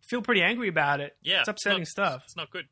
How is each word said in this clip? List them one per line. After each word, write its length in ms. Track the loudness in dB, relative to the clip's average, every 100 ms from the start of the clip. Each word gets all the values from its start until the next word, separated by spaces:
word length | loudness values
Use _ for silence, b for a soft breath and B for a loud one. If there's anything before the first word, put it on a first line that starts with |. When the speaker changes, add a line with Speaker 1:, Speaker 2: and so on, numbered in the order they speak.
Speaker 1:
Feel 200 | -4 -4
pretty 200 | 2 4
angry 260 | 4 2 0
about 320 | 2 2 0
it. 140 | -2 _
Speaker 2:
Yeah, 180 | -2 0
Speaker 1:
It's 60 | 0
upsetting 300 | -2 0 0
Speaker 2:
not, 60 | -2
Speaker 1:
stuff. 360 | -2 -2 -2 -10
Speaker 2:
it's 100 | -14
not 140 | -12
good. 180 | -12 -14